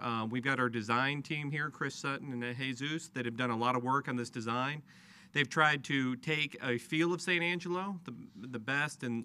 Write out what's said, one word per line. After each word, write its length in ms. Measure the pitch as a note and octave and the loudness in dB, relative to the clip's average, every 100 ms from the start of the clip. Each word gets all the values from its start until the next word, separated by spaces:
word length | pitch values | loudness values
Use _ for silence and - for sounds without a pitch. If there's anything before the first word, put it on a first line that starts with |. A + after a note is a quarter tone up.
Uh, 260 | A#2+ A2+ A2 | -2 -2 0
we've 140 | B2 | 0
got 160 | B2+ C3 | 2 2
our 100 | B2 | 2
design 540 | A#2 G#2+ A#2+ C3 C#3+ | 2 2 2 2 0
team 260 | C3+ D3+ C#3+ | -2 -4 -4
here, 220 | D3 D3+ | -4 -4
Chris 240 | C#3+ C#3 | -4 -6
Sutton 380 | - C#3+ C#3 C#3+ | -4 -4 -4 -4
and 240 | B2 A#2+ A#2+ | -4 -4 -4
Jesus, 500 | C3 B2 C#3+ D#3+ - | -4 -2 -4 -4 -6
that 140 | C3 | -4
have 120 | A#2+ A#2 | -4 0
done 140 | B2+ | 0
a 60 | A2+ | 2
lot 200 | A#2+ B2+ | 2 2
of 80 | |
work 240 | B2 C3+ C3+ | 2 2 2
on 80 | B2 | -2
this 140 | A#2 | -2
design. 520 | B2+ A2+ A#2+ C3 D3+ - - - - - | -4 -2 0 0 -4 -10 -20 -20 -20 -4
They've 160 | D3 C#3+ | 0 2
tried 360 | - D#3 D3 | 6 6 6
to 320 | - C#3 C3 B2+ | 2 2 2 0
take 400 | - D#3 D3 - | 0 0 0 -2
a 180 | C3 A#2+ | 0 0
feel 340 | - D#3 E3+ | 0 2 2
of 80 | F3 | 2
San 200 | F#3 F3 | 2 2
Angelo, 600 | E3+ F3 F3 F3+ G3 F#3+ | 2 0 -2 -2 -2 -6
the, 100 | E3+ A2+ - - A#2+ | -8 -12 -14 -14 -10
the 100 | B2 | -6
best 460 | A2 C#3 D3 - | -2 0 0 -2
in 200 | B2+ A#2 | -2 -2